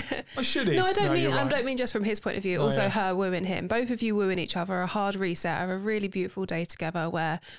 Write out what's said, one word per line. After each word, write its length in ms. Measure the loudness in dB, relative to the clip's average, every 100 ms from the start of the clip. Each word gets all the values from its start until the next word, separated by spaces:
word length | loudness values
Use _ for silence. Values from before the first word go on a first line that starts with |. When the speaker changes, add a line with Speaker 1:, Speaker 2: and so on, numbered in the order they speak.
| -2 -6
Speaker 1:
<laughs> 140 | -6
Speaker 2:
Why 80 | -2
should 240 | 0 2 2
he? 100 | 4
Speaker 1:
No, 80 | 4
I 80 |
don't 140 | 4 2
Speaker 2:
No, 60 |
Speaker 1:
mean, 100 | 4
Speaker 2:
you're 80 | 2
Speaker 1:
I 80 | 2
Speaker 2:
right. 60 | 2
Speaker 1:
don't 140 | 0 0
mean 120 | 0
just 140 | 0
from 100 | 0 0
his 140 | 0
point 180 | -2 -2
of 60 |
view. 140 | 0 2
Speaker 2:
No, 80 | 4
Speaker 1:
Also, 180 | 4
Speaker 2:
yeah. 60 | 2
Speaker 1:
her 260 | 2 0 2
wooing 280 | 0 0
him. 240 | -2 -2 0
Both 240 | 0 0
of 100 | -2
you 140 | 0 2
wooing 240 | 2 0
each 160 | -2 -2
other. 240 | -2 -2
A 60 | -2
hard 280 | 0 0 0
reset, 420 | -2 0 -2 -2
have 100 | -2
a 80 | -2
really 300 | -2 -2 -2
beautiful 380 | -2 -4 -4 -4
day 180 | -2 -4
together 440 | -4 -4 -2 -2
where 300 | 0 -2 -2 -6